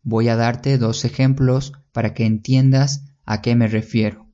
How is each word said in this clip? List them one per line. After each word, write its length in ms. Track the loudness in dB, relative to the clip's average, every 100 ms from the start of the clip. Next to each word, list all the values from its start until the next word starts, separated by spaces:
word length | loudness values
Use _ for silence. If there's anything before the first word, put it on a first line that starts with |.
Voy 260 | -2 0 0
a 60 |
darte 420 | 0 0 -2 -2 0
dos 280 | 0 -2
ejemplos 680 | -6 0 0 2 0 0 -4 -14 _
para 220 | -4 -4
que 120 | -2 -2
entiendas 760 | -2 0 2 4 4 2 -2 -10 _
a 180 | -8 -4
qué 120 | 0
me 140 | 2 2
refiero. 580 | 0 -2 -2 -2 -4 -20